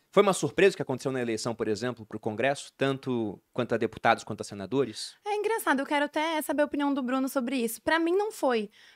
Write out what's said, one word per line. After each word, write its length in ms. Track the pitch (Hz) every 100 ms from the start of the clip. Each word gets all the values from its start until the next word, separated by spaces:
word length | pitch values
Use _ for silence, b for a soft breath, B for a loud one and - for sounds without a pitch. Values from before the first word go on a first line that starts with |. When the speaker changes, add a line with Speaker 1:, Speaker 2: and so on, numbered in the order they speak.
| _
Speaker 1:
Foi 120 | 190
uma 100 | 202
surpresa 400 | 180 151 - 190
o 40 | -
que 60 |
aconteceu 300 | 143 127 139
na 80 | 131
eleição, 340 | 120 110 123
por 140 | 110 107
exemplo, 380 | 101 123 113 110
pro 120 | 107
Congresso, 540 | 117 107 131 139 - -
tanto 640 | 139 135 135 120 107 92 _
quanto 220 | - 120
a 40 | 113
deputados 460 | 113 - 117 110
quanto 160 | - 107
a 40 |
senadores? 680 | 107 101 95 131 120 107 - - 415
Speaker 2:
É 80 |
engraçado, 460 | 415 415 453 349 269
eu 60 | 277
quero 180 | 294 294
até 340 | 311 320 311
saber 200 | - 294
a 20 |
opinião 280 | 294 294 285
do 100 | 277
Bruno 260 | 247 262 262
sobre 280 | 277 233 269
isso. 240 | 233 -
Pra 160 | - 330
mim 160 | 330 370
não 140 | 427
foi, 380 | - 285 233 208 b b